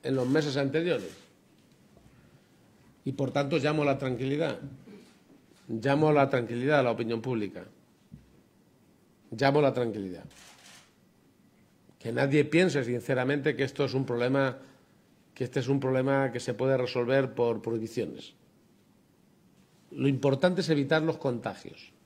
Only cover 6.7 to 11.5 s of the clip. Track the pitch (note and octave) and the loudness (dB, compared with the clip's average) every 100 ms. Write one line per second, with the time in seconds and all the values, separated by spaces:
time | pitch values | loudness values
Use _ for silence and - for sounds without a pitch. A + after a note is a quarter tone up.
6.7 | D3+ B2+ A2+ A2+ A#2 A#2+ A#2+ G2+ F2+ F2 | 4 2 0 -2 -4 -2 -4 -4 -8 -16
7.7 | - _ _ _ - - - _ _ _ | -20 _ _ _ -20 -20 -20 _ _ _
8.7 | _ _ _ _ _ _ A2+ C#3 C#3+ C#3 | _ _ _ _ _ _ 2 4 6 4
9.7 | B2+ A#2 G#2 F#2+ F2 - - - - - | 2 -2 -2 -8 -10 -16 -20 -20 -20 -20
10.7 | - - _ _ _ _ _ _ | -20 -20 _ _ _ _ _ _